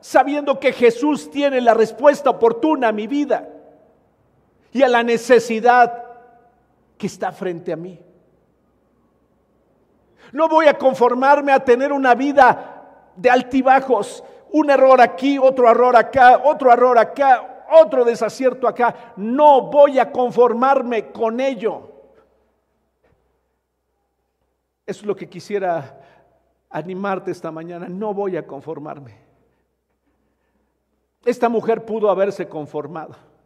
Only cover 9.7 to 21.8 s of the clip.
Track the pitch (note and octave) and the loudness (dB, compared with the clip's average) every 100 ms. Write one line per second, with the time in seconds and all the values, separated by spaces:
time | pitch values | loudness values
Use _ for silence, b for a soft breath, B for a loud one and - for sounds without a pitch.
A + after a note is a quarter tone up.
9.7 | _ _ _ _ _ b C4 D#4+ D#4 D#4+ | _ _ _ _ _ b -4 0 2 2
10.7 | - C4 - A#3+ A#3+ C4+ C#4+ C#4+ C4+ C4 | 2 0 0 -2 0 2 2 2 0 2
11.7 | A#3+ C#4 C#4+ C4 A#3+ C#4 C#4+ B3+ - - | 0 0 -2 0 2 2 4 4 2 -6
12.7 | - - _ _ - A#3+ B3+ B3+ C4+ C4 | -20 -20 _ _ -4 0 0 0 -2 2
13.7 | C4 C4+ A3+ G#3 - B B B D4+ D4+ | 2 2 -4 -4 -12 B B B -2 0
14.7 | C4+ C4 B3+ A#3 - C4+ C#4 C4 C4 A#3+ | 4 4 6 4 2 -4 2 0 2 0
15.7 | A#3+ B3 B3 A3 C4+ B3 A#3+ C4 D4+ C4 | 2 2 2 2 4 6 6 2 0 2
16.7 | A#3+ B3 A#3+ G#3+ - C#4 B3 G3+ - - | 4 4 2 0 0 2 2 0 -20 2
17.7 | D#4 D#4 C4 A#3+ A#3 A3 G#3 C4 B3+ B3 | 4 4 2 0 0 -6 -2 -4 -2 -6
18.7 | - A#3+ A#3 - - G#3 B3+ D4+ C#4 F3+ | 0 -2 -2 -18 -12 -6 2 6 6 2
19.7 | C#4+ C#4+ C4 A#3 - B3 G#3 A#3+ A#3+ C4+ | 4 4 4 -2 -2 -4 2 2 2 0
20.7 | C4+ A#3+ A#3 - - A3+ A3+ C4+ B3 G#3+ | 0 -2 -6 -8 -6 -6 -2 -6 -4 -8
21.7 | D#3 | -8